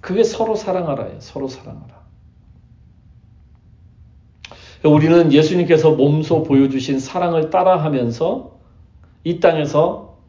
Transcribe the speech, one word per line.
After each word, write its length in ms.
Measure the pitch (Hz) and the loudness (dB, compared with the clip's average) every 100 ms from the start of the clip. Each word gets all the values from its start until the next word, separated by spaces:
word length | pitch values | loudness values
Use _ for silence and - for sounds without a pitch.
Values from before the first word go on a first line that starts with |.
그게 220 | - 190 | -4 -2
서로 320 | 220 - 220 208 | -2 -2 -4 -4
사랑하라예요. 640 | - 185 165 135 104 - | -4 -6 -4 -6 -8 -14
서로 280 | - - 135 | -16 -12 -10
사랑하라. 520 | - - - - - - _ - _ _ - _ - - _ _ - _ _ _ _ _ _ - _ - _ _ _ - - - - 151 | -12 -18 -20 -20 -20 -20 _ -20 _ _ -20 _ -20 -20 _ _ -20 _ _ _ _ _ _ -20 _ -20 _ _ _ -20 -20 -20 -4 2
우리는 460 | 151 160 170 160 | 2 4 4 6
예수님께서 600 | 143 156 180 170 160 160 | 4 4 0 2 4 4
몸소 520 | 156 143 151 156 160 | 2 2 0 0 -2
보여주신 560 | - 135 135 135 127 135 | 2 2 2 0 -4 -6
사랑을 500 | - 180 175 165 156 | -4 -4 -2 -2 0
따라하면서 1080 | 185 185 185 156 139 117 113 165 254 - _ _ _ - _ _ _ 160 | 0 2 2 0 -2 -4 -4 -4 -4 -10 _ _ _ -20 _ _ _ -8
이 140 | 170 | 0
땅에서 760 | 185 160 143 147 160 - - - | 0 2 -2 0 0 -2 -16 -20